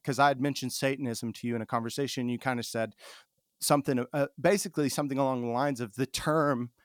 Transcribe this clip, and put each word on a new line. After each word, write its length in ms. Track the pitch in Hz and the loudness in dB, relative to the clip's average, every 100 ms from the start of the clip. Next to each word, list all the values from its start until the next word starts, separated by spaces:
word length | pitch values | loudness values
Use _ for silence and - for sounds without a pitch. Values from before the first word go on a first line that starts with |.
'cause 160 | - 127 | 0 4
I 100 | 143 | 4
had 120 | 131 | 4
mentioned 320 | 143 131 127 | 0 -2 -6
Satanism 600 | - 135 135 127 113 117 | -2 -2 0 -4 -4 -6
to 140 | - 120 | -6 -4
you 80 | 117 | -4
in 60 | |
a 60 | 107 | -2
conversation. 600 | 117 113 - 135 - 123 | -4 -2 -4 -4 -2 -2
You 100 | 120 | -2
kinda 240 | 131 120 | -2 -4
said 320 | - 113 110 - - - - _ _ _ | -4 -4 -4 -6 -20 -20 -20 _ _ _
something, 440 | - 147 143 123 120 | 2 2 4 0 0
uh, 140 | 147 139 - | -2 -2 0
basically 480 | 165 196 185 156 139 | 2 2 0 0 0
something 280 | - 143 135 | 0 0 0
along 220 | 135 127 | 0 0
the 60 | 120 | 0
lines 280 | 120 143 123 | 0 0 -2
of 140 | 113 123 | -4 -2
the 120 | 135 | -2
term, 640 | - 156 156 147 123 120 - | -2 2 2 4 2 -4 -10